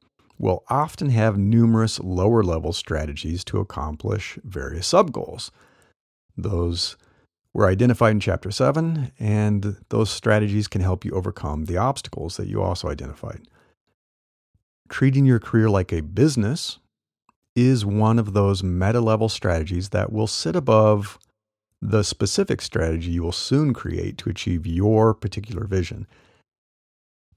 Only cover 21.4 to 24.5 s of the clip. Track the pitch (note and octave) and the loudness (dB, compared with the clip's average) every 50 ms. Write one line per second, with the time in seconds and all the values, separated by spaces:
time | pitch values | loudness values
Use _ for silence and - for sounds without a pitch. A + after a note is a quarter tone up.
21.4 | _ _ _ _ _ _ _ _ - G#2 G#2 G#2+ G2+ - - - G#2 G2 - - | _ _ _ _ _ _ _ _ -4 0 0 2 0 0 -2 -2 -4 -2 0 0
22.4 | G3 - - - - - - - E2 D#2+ D#2+ E2 E2 E2+ E2+ F2 E2 E2+ F2 - | 0 0 -2 -4 -6 -6 -4 -2 -2 -2 -2 -4 -4 -4 -4 -2 -2 -4 -4 -6
23.4 | - - C3 C#3 D#3 C#3+ A#2 - - F2 F2 F2 F2+ G2 - - - A2 F#2+ - | -4 -2 0 0 2 0 -2 -2 -4 -6 -6 -4 -6 -6 -8 -8 -8 -8 -8 -6
24.4 | - - | -4 -4